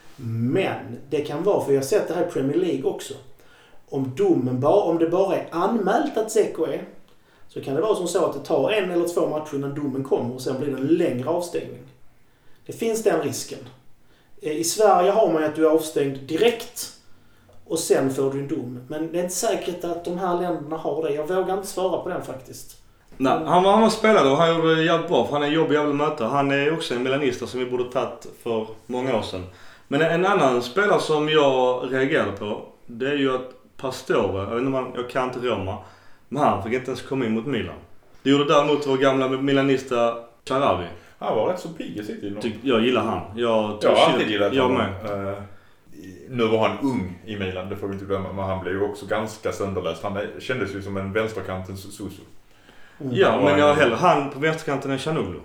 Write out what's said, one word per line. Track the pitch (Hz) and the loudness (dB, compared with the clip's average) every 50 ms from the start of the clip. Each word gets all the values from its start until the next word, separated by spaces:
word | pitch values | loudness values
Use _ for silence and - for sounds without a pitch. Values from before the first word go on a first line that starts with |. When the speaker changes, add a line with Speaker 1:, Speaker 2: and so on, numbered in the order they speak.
| - - - | -20 -20 -16
Speaker 1:
Men | - 127 113 113 113 117 127 151 190 180 135 - 95 - 110 117 - - - | -12 -8 -6 -4 -2 -2 0 0 0 0 0 -2 -6 -10 -12 -14 -14 -10 -4
det | 156 147 | -4 -2
kan | 147 - 147 151 180 | -2 -2 -4 -2 0
vara, | 202 190 151 - | 2 2 2 2
för | 135 139 | 2 2
jag | 135 | 2
har | 135 | 2
sett | - 220 190 - - | 2 2 2 2 0
det | 165 | 0
här | 180 165 - | 0 -2 -2
i | |
Premier | - 147 131 139 147 170 | -2 -2 0 0 0 0
League | 190 170 143 135 135 | 0 0 0 0 0
också. | - - - - - - - - - - - - - - - - - - - - - | -2 -2 -4 -8 -12 -14 -14 -16 -20 -20 -20 -20 -20 -20 -20 -20 -20 -20 -20 -14 -8
Om | - 139 135 127 123 | -6 -4 -4 -4 -2
domen | - 202 190 156 131 123 127 127 123 | 0 2 4 4 2 2 0 0 2
ba-, | 135 151 180 185 170 | 4 4 4 4 4
om | 170 165 160 | 4 2 2
det | 165 165 | 2 2
bara | 170 185 196 190 160 | 2 2 2 2 0
är | - - - | -2 -2 -4
anmält | 165 165 185 214 233 220 185 190 220 269 311 - - | -2 -2 0 0 0 0 2 2 2 2 2 0 -2
att | 220 214 - | -2 -2 0
Dzeko | - 220 185 - - - 156 | 2 2 2 2 0 -2 -2
är, | 135 147 185 - - - - - _ - - _ _ _ _ - - | -2 -2 -4 -8 -10 -16 -20 -20 _ -20 -20 _ _ _ _ -20 -16
så | - - | -14 -10
kan | 120 139 135 | -6 -4 -2
det | 151 | 0
vara | 190 220 196 | 2 2 2
som | 175 180 170 | 2 0 0
så | - 190 160 | 0 2 2
att | 143 - | 0 0
det | 139 - - | -4 -4 0
tar | 170 139 135 156 | 2 2 2 2
en | 214 214 185 180 | 2 0 0 0
eller | 175 170 170 170 | 0 0 0 0
två | - 185 160 147 | 0 0 0 0
matcher | 151 156 156 - 143 | 0 -4 -4 -4 -6
innan | 139 139 139 139 | -4 -4 -4 -4
domen | 147 147 135 127 135 135 | -4 -4 -4 -4 -4 -2
kommer | - 214 156 123 120 127 | 0 0 0 0 -2 -6
och | - | -6
sen | - 147 131 123 | -4 -4 -4 -4
blir | 147 143 | -2 -4
det | - 127 | -4 -2
en | 135 | 2
längre | 151 170 180 175 135 127 123 135 147 | 2 2 4 2 0 -2 -2 -2 -2
avstängning. | 170 175 175 - - 123 - - - - - - - - - - - - - _ _ _ _ - - - _ | -2 -2 -2 -4 -6 -6 -6 -8 -12 -16 -18 -20 -20 -20 -20 -20 -20 -20 -20 _ _ _ _ -20 -20 -20 _
Det | - 139 | -12 -8
finns | - 233 226 220 - - | -4 -2 -2 -2 0 0
den | 202 165 160 147 | 2 2 2 0
risken. | 135 117 - - - - - - - - - - - - - - - - _ _ _ - - - | -2 -4 -6 -8 -10 -12 -14 -14 -18 -20 -20 -20 -20 -20 -20 -20 -20 -20 _ _ _ -14 -8 -6
Eh, | 156 156 | -4 -4
i | 165 165 | -2 -2
Sverige | - - 208 214 202 185 180 180 196 | -2 2 4 6 6 6 6 6 4
har | 202 220 220 170 165 | 4 4 4 4 4
man | 156 156 | 2 0
ju | 151 | 0
att | 151 | 0
du | 160 160 | 4 4
är | 156 | 6
avstängd | 156 160 156 - - 151 143 139 135 131 | 4 4 2 0 -2 0 0 0 -2 -6
direkt | 131 - 160 165 214 240 226 - - - - - - - - - _ - - - - - - _ _ _ - - - | -8 -4 0 2 4 4 2 0 -6 -12 -12 -12 -12 -12 -12 -18 _ -20 -20 -20 -20 -20 -20 _ _ _ -20 -18 -10
och | - 156 160 | -6 -4 -2
sen | - - 196 135 135 135 131 | 2 2 4 4 4 2 0
får | 143 135 135 135 | 0 0 0 0
du | 139 | -2
en | 139 139 | -4 -4
dom. | 160 135 120 120 123 123 127 - | -6 -6 -6 -8 -10 -12 -10 -8
Men | 151 156 160 160 160 | -6 -6 -6 -4 -2
det | 175 | -2
är | 175 | -2
inte | 180 - | -2 -2
säkert | - 233 226 - - - 190 175 - - | -2 0 0 0 -2 -2 -4 -6 -6 -4
att | 175 165 170 - | -6 -6 -6 -6
de | 175 175 175 | -6 -4 -2
här | 190 180 175 175 | -2 0 0 0
länderna | 180 175 165 156 147 143 160 | 0 -2 -4 -4 -6 -8 -8
har | 160 - 160 143 156 160 | -6 -4 -4 -4 -2 -2
det. | 147 143 | -2 -2
Jag | 151 151 151 | -2 -2 -2
vågar | 185 185 180 180 185 | -2 -2 0 0 -2
inte | 202 190 | -4 -4
svara | - - 180 180 185 165 - - | -6 -4 -2 -2 0 -2 -2 -4
på | 175 | -4
den | 180 143 - | -6 -8 -8
faktiskt. | - 135 131 - - 127 - - - - - - _ _ _ _ - - | -10 -12 -12 -14 -16 -18 -18 -18 -18 -20 -20 -20 _ _ _ _ -16 -8
Speaker 2:
Nej, | - 131 131 117 - | -2 0 0 2 0
Speaker 1:
Men | 160 143 | 2 2
Speaker 2:
han | 165 180 190 | 4 4 6
var, | 196 202 | 6 6
han | 220 226 | 6 6
var | 214 | 4
spelare | - - - 220 220 185 143 135 | 4 4 4 4 6 6 6 6
och | 135 | 6
han | 156 170 165 165 | 4 4 4 4
gjorde | 165 160 160 160 | 4 4 4 4
det | 160 160 | 4 4
jävligt | 170 170 165 160 165 | 4 2 2 2 2
bra, | 170 123 113 | 2 2 2
för | 113 143 | 2 0
han | 147 147 | 0 0
är | |
en | 143 151 | 2 2
jobbig | 160 156 135 143 | 2 2 4 4
jävla | 147 147 147 143 | 2 2 2 0
möte. | 143 151 156 151 - 113 | 2 0 0 0 0 -2
Han | 113 135 143 139 139 | 0 2 2 2 2
är | 139 139 143 151 165 | 2 2 2 2 0
också | 160 160 - 131 | 0 -2 -2 -2
en | 120 127 | -2 0
milanista | 131 135 143 151 127 120 - 120 | 0 0 2 2 0 0 -2 -6
som | 107 123 127 | -6 -4 -4
vi | 123 123 | -4 -2
borde | 123 123 123 | -2 -2 -2
tagit | 123 - 131 117 107 - - - - - - - | -2 -2 -2 -2 -2 -6 -10 -14 -18 -16 -10 -6
för | 120 113 110 110 107 104 - - | -4 -2 -2 -4 -6 -10 -16 -12
många | - 123 123 131 135 120 | -8 -6 -4 -2 0 0
år | 104 95 | 0 -2
sedan. | - - 92 90 90 - - - - - - - - | -4 -8 -10 -10 -12 -16 -20 -20 -20 -20 -18 -8 -2
Men | 131 147 160 | 0 2 2
en | 165 165 165 185 | 2 2 2 2
annan | 196 208 190 147 131 123 123 120 | 2 4 4 4 4 4 2 0
spelare | - - 196 208 202 180 147 | -2 0 0 2 4 2 2
som | - - 156 147 151 156 | 2 2 0 0 2 2
jag | 156 156 143 139 131 127 127 127 127 127 139 127 131 | 4 4 4 4 4 4 4 2 2 0 -2 -2 0
reagerade | 131 131 143 160 131 107 98 95 | 0 2 2 2 2 0 0 -4
på, | - 110 104 110 - - - - _ - | -6 -6 -6 -6 -8 -10 -14 -20 _ -20
det | - 120 113 127 139 | -14 -10 -6 -4 -2
är | 147 | 0
ju | 143 139 135 127 | 0 2 0 0
att | 127 127 - - - _ _ - | -2 -4 -8 -14 -20 _ _ -16
Pastore, | - - 131 - - - - 170 135 104 95 95 95 98 | -10 -8 -8 -8 -6 -4 0 2 2 2 2 0 -2 -4
jag | 110 | -4
vet | 117 120 | -2 -2
inte | 131 | -2
om | 135 135 | 0 -2
han, | 131 127 - - | -2 -4 -4 -6
jag | 123 120 - | -8 -6 -4
kan | - 139 127 131 | -2 -2 -2 -2
inte | 127 123 120 123 | -2 -4 -2 -2
Roma, | 110 98 95 95 104 107 - - - - - - - - - - | -2 -2 -4 -6 -8 -8 -12 -16 -20 -20 -20 -20 -20 -20 -14 -8
men | 120 143 147 | -2 2 2
han | 117 104 95 98 | 2 2 0 -2
fick | 110 117 | -4 -4
inte | 131 131 | -4 -4
ens | 135 127 123 - | -4 -8 -8 -8
komma | - 139 135 127 | -6 -4 -2 -2
in | 110 110 | -2 -2
mot | 113 113 | -2 -4
Milan. | 147 131 110 92 85 76 76 - - - - - - - - - | -4 -6 -6 -6 -8 -10 -14 -18 -20 -20 -20 -20 -20 -16 -4 2
Det | 135 | 2
gjorde | 139 143 143 | 4 4 4
däremot | 147 160 147 147 151 147 143 - | 4 4 4 4 4 2 0 0
vår | 135 131 | 0 0
gamla | 127 139 - 127 135 131 127 | 4 4 4 4 4 0 0
milanista | 135 131 139 139 139 139 135 139 135 127 - - 123 117 117 117 117 - - - _ _ - - | -2 0 0 2 2 4 4 4 2 0 0 -2 0 2 2 2 0 -2 -8 -16 _ _ -8 -4
Charavi. | 135 135 143 110 92 90 87 85 - - - - - - | -2 2 2 2 2 0 -2 -8 -12 -16 -20 -20 -16 -10
Speaker 3:
Han | 160 151 143 | -4 -2 0
var | 110 110 151 | 0 0 0
rätt | 185 180 | -2 -4
så | - 170 | -6 -10
pigg | 165 - 254 - - | -12 -12 -12 -10 -10
i | 104 107 | -10 -8
City | 107 113 - - 101 | -10 -10 -8 -8 -10
nog. | 101 104 117 | -8 -4 -4
Speaker 2:
Tyck-, | 117 107 107 117 | -6 -6 -4 0
jag | 135 123 110 113 | 2 2 4 4
gillar | 127 127 113 107 | 4 2 2 2
han. | 113 98 87 85 95 101 113 | 0 -2 -4 -6 -8 -6 -2
Jag | 120 117 | 0 2
Speaker 3:
Jag | 113 110 107 | 2 2 2
har | 107 104 - | 0 -2 0
Speaker 2:
tycker | - 135 110 110 143 165 135 | 4 4 6 8 8 6 6
Speaker 3:
alltid | 117 - 113 | 4 2 2
gillat | 107 101 101 101 131 | 2 2 2 2 4
Speaker 2:
jag | 135 131 | 4 2
Speaker 3:
honom. | 127 131 123 107 95 95 95 - | 4 2 2 0 0 -2 -6 -6
Speaker 2:
med. | 104 101 98 98 98 101 | -6 -6 -4 -4 -6 -6
Speaker 3:
Eh, | 98 98 98 - - - - - _ _ - - 69 87 95 90 - - - | -8 -10 -14 -18 -20 -20 -20 -20 _ _ -20 -20 -18 -18 -18 -18 -18 -14 -8
nu | 127 120 117 | -2 0 0
var | 107 110 110 110 101 | 2 2 4 2 2
han | 101 104 135 | 0 0 -2
ung | 135 123 95 92 90 87 - - | -2 -2 -2 -4 -6 -8 -12 -12
i | 104 107 | -10 -8
Milan, | 101 95 92 90 92 92 98 | -6 -6 -6 -6 -6 -6 -8
det | 101 | -8
får | 98 101 | -6 -6
vi | 98 98 | -6 -6
inte | 95 98 | -6 -6
glömma, | 95 98 95 92 90 92 | -4 -4 -4 -4 -4 -6
men | 98 95 | -6 -4
han | 95 95 92 90 | -4 -4 -4 -4
blev | 90 92 | -2 -2
ju | 98 104 | 0 0
också | 101 - - 101 | -2 -2 -6 -6
ganska | 95 107 110 110 110 - - - 92 87 | -4 -2 -2 -2 -4 -6 -6 -6 -6 -4
sönderläst. | - 101 98 95 90 87 82 82 - - | -4 -4 -4 -4 -4 -4 -4 -4 -4 -6
Han | 101 95 | -6 -4
är, | 101 104 - - - | -4 -6 -6 -8 -10
kändes | - - 127 123 98 92 101 | -8 -6 -4 -4 -4 -6 -6
ju | 98 95 | -8 -8
som | 101 98 | -6 -6
en | 98 95 98 95 | -6 -4 -2 -2
vänsterkantens | 110 110 110 - 95 92 - 92 92 92 - 95 95 - | -2 -2 -2 -4 -6 -8 -6 -6 -8 -8 -10 -12 -12 -12
Suso. | - - - 104 90 - - - - - - - - - - - - - - - - - - | -14 -12 -12 -12 -12 -12 -14 -20 -20 -20 -20 -20 -20 -20 -20 -20 -20 -20 -20 -20 -20 -16 -10
Speaker 1:
Mm. | 147 131 123 | -8 -2 2
Speaker 2:
Ja, | 190 185 - | 4 6 6
Speaker 3:
Han | 110 120 139 | 6 6 4
var | 147 | 4
Speaker 2:
men | 147 147 | 6 6
jag | 147 | 6
har | 147 147 | 6 6
Speaker 3:
en | 151 | 6
Speaker 2:
hellre | 143 120 117 | 6 4 4
han | 117 170 175 156 143 139 139 | 4 4 4 4 4 2 -2
på | - 135 | -4 -2
vänsterkanten | 147 - 160 160 - 151 139 131 135 139 | -2 0 -2 -2 -2 -4 -4 -4 -2 -2
än | 135 127 | -4 -2
Chanoglu. | - 156 160 147 107 90 87 73 - | -2 -2 -2 -2 -2 -4 -6 -10 -14